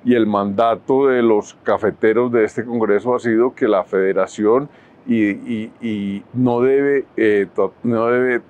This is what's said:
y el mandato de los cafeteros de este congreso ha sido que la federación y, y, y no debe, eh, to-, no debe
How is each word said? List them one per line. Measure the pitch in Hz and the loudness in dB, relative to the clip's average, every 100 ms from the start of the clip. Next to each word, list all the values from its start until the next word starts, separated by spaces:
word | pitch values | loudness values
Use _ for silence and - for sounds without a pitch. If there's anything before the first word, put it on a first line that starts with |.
| 120 | 2
y | |
el | 120 107 | 2 2
mandato | 104 101 98 117 110 - 135 139 | 0 -2 0 0 0 0 2 2
de | 127 | 2
los | 117 107 - - | 2 2 -2 -10
cafeteros | - 101 104 87 110 110 123 | -2 0 -2 0 0 2 0
de | 117 | 0
este | 107 - | 0 -2
congreso | 117 120 110 101 120 | -6 -4 0 0 0
ha | 123 | -2
sido | 123 110 127 | 0 0 0
que | - 120 | 0 0
la | 98 | 0
federación | 90 98 95 92 92 - 104 123 143 - - - - | 0 -2 0 0 -4 -2 2 2 0 -16 -20 -20 -4
y, | 117 104 | 0 0
y, | 98 123 113 110 - | -2 -8 -8 -8 -10
y | 120 104 101 98 - | -8 -6 -6 -8 -8
no | 123 127 120 | -2 0 2
debe, | 127 139 143 139 - - | 2 2 2 -2 -4 -2
eh, | 110 104 98 | 0 2 0
to-, | - 98 - | -2 -4 -4
no | 120 117 117 | -4 -2 0
debe | 123 127 120 | 0 0 -2